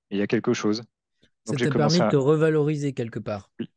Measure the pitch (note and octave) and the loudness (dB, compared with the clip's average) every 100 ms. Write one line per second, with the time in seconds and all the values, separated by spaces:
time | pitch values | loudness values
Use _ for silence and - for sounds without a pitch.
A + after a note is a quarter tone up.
0 | - G2+ G2+ A2+ B2 A#2 G#2+ G#2+ A#2 _ | -8 -4 0 0 0 0 0 -2 -6 _
1 | _ _ _ _ - B2 C#3+ C3+ D3 E3+ | _ _ _ _ -6 -2 0 2 2 2
2 | A2 C#3+ C3 D#3 D#3+ D#3 D3 D3 C#3+ B2+ | 2 2 4 4 4 2 0 0 -4 -4
3 | A#2 A#2 A2 G#2 - - A#2 | -6 -8 -8 -10 -10 -14 -14